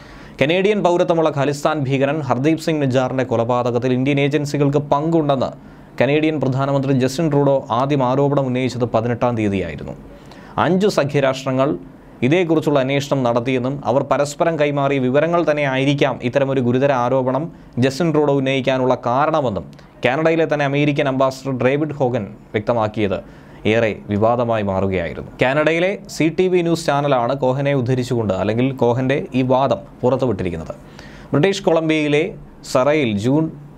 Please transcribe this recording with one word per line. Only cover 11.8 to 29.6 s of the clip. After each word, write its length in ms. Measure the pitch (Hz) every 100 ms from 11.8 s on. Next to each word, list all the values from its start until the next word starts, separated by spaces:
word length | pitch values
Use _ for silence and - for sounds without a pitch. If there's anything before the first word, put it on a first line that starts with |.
| - - - -
ഇതേക്കുറിച്ചുള്ള 580 | 123 175 170 160 156 143
അന്വേഷണം 440 | 127 139 139 139
നടത്തിയെന്നും 580 | 120 120 120 131 123 143 104
അവർ 180 | 127
പരസ്പരം 560 | 135 131 143 - 170 165
കൈമാറിയ 380 | 147 143 139 139
വിവരങ്ങൾ 480 | 127 135 160 170 156
തന്നെ 120 | 147
ആയിരിക്കാം 560 | 143 131 127 143 147 120
ഇത്തരമൊരു 380 | 123 139 135 135
ഗുരുതര 300 | 120 123 143
ആരോപണം 600 | 131 120 135 127 131 - - - -
ജസ്റ്റിൻ 340 | 131 135 170
ട്രൂഡോ 220 | 147 147
ഉന്നയിക്കാനുള്ള 640 | 143 135 135 127 131 127 123 123
കാരണമെന്നും 600 | 123 151 156 131 92 76 - - - 123
കാനഡയിലെ 420 | 135 160 165 156
തന്നെ 120 | 147 143
അമേരിക്കൻ 420 | 143 147 143 139
അംബാസഡർ 500 | 131 165 131 147 127
ഡേവിഡ് 360 | 123 143 156
ഹോഗൻ 300 | 143 127 120
വ്യക്തമാക്കിയത് 960 | 98 - - 110 101 120 107 110 101 90 - - - - 101
ഏറെ 300 | 110 113 95 -
വിവാദമായി 540 | 104 110 120 117 113
മാറുകയായിരുന്നു. 680 | 101 95 98 92 82 64 73 -
കാനഡയിലെ 560 | 123 147 156 160 180 202 -
സി 260 | - 156 165
ടി 80 | 185
വി 140 | 180
ന്യൂസ് 240 | 170 165 170
ചാനലാണ് 500 | 143 147 131 120 139
കോഹനെ 380 | 127 131 143
ഉദ്ധരിച്ചുകൊണ്ട്, 600 | 143 120 127 120 120 107
അല്ലെങ്കിൽ 380 | 92 98 113 131
കോഹന്റെ 560 | 131 120 120 131 143 - 127
ഈ 60 |
വാദം 360 | 127 127